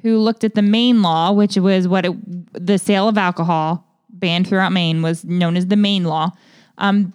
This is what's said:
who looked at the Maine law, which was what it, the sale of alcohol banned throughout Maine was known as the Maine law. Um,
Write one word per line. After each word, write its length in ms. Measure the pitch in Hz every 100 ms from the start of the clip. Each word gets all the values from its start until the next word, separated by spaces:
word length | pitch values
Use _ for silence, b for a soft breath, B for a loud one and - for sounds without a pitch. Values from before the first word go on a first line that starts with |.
who 160 | 226 220
looked 260 | 220 220
at 100 | 220
the 80 | 214
Maine 400 | 202 220 247 233
law, 300 | 180 165 175
which 240 | 208 208 202
was 300 | 185 185 180
what 160 | 185 180
it, 60 | 190 - 175 - - 180
the 120 | 196
sale 300 | - 196 214
of 100 | 214
alcohol 680 | 180 170 165 160 156 170 - _ _
banned 380 | 180 180 175 180
throughout 240 | 190 190
Maine 300 | 185 165 160
was 220 | 160 165
known 320 | 165 175 170 180
as 100 | 180
the 100 | 208
Maine 280 | 202 196
law. 260 | 170 156 165 - b b b b
Um, 340 | 202 202 185